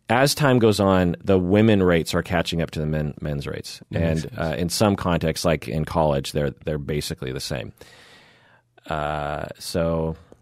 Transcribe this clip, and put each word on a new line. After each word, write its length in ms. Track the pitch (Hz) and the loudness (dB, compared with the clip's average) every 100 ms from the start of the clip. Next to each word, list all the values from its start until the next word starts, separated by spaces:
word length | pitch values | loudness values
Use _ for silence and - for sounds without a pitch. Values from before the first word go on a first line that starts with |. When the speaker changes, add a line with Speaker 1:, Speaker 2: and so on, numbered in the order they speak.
| - | 0
Speaker 1:
as 240 | 120 139 | 2 2
time 240 | - 143 123 | 2 2 6
goes 200 | 110 101 | 4 4
on, 380 | 98 92 90 85 | 4 4 2 0
the 140 | 98 95 | 2 2
women 440 | 90 107 110 101 | 4 4 6 6
rates 300 | 90 85 78 | 4 2 2
are 100 | 87 | -2
catching 380 | - 85 - 82 | 0 -2 -2 -2
up 100 | 78 | -4
to 80 | 80 | -4
the 40 | |
men, 300 | 76 78 76 - | -4 -2 -4 -6
men's 240 | 76 71 73 | -6 -6 -6
rates. 340 | - - - - | -10 -12 -16 -6
Speaker 2:
That 100 | 85 | -2
makes 100 | 82 | 0
Speaker 1:
And, 100 | 80 | 0
Speaker 2:
sense. 140 | - - | -4 -4
Speaker 1:
uh, 160 | 82 69 | -4 -2
in 100 | 85 | -2
some 280 | - 104 98 | 2 2 2
contexts, 500 | 90 82 80 78 87 | 0 0 0 0 0
like 200 | 78 - | 0 -2
in 180 | 73 76 | -4 -2
college, 460 | 82 78 69 69 | 0 2 0 -2
they're, 180 | 78 71 - - | -2 -2 -4 -6
they're 100 | 76 | -6
basically 540 | 71 76 - 78 65 | -4 -4 -6 -8 -8
the 80 | 67 | -8
same. 320 | - 64 53 - - - - - _ _ _ _ _ _ - | -8 -8 -10 -16 -20 -20 -20 -20 _ _ _ _ _ _ -8
Uh, 600 | 78 76 76 73 73 - - | -4 -4 -4 -6 -6 -8 -12
so 580 | - 90 82 82 80 82 - - | -6 -2 0 0 -2 -6 -14 -20